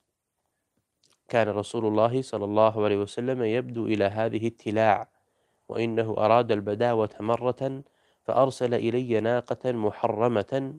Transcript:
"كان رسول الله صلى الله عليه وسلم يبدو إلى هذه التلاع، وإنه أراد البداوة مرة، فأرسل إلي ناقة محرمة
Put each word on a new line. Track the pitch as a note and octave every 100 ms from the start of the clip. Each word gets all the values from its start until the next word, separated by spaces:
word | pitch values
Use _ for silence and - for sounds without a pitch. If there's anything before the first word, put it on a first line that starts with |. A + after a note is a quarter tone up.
| _ _ _ _ _ _ _ _ _ _ _ _ -
"كان | A#2+ G#2+
رسول | G2+ G2+ A#2 A2
الله | G#2+ A#2 C3
صلى | - G#2+
الله | G2+ G#2 A2 A2
عليه | G#2 G2+
وسلم | G2+ - B2 B2+
يبدو | A2+ A#2+ B2+ A#2 G#2+
إلى | G#2+
هذه | G2 G#2+ A2+ A2 A2+
التلاع، | - A2+ G#2+ A2 G2 A2+ _ _ _ _ _ -
وإنه | A2+ A#2 A2+ A2 G#2
أراد | G#2+ A#2 A#2
البداوة | G#2 G2+ G#2 A#2+ A2+ G#2+ -
مرة، | G#2+ A#2 B2 B2 C3+ C3+ - _ _ _
فأرسل | - A#2+ C3+ - B2
إلي | A#2+ A2+ A#2+ B2+ G#2+
ناقة | A2 B2 - A#2+ B2+
محرمة | A#2+ G#2 - A2+ G#2+ A#2+ A2 G2 C3+ C3+